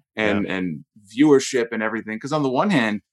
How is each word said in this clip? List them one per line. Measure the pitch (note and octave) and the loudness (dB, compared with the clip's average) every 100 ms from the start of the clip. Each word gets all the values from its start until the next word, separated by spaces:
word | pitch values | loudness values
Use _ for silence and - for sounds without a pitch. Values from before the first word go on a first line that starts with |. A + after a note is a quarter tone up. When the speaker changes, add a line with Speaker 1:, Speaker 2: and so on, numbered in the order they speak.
| _ A2 | _ -4
Speaker 1:
and, | G#2+ G#2 F#2+ | 0 0 -2
Speaker 2:
Yeah. | |
Speaker 1:
and | F#2 F2+ D2 - G#2+ G2+ A2 | -4 -4 -6 -14 _ -8 2
viewership | D3+ C3+ - B2+ A2+ | 6 6 4 -4 -2
and | A2 | -4
everything. | A2 A2 G#2+ A2 | -4 -4 -8 -10
'Cause | C3+ | -4
on | D#3 | -2
the | C3+ | 0
one | C3 G#3 | 0 2
hand, | D3+ A2 G#2 _ | 2 0 -4 _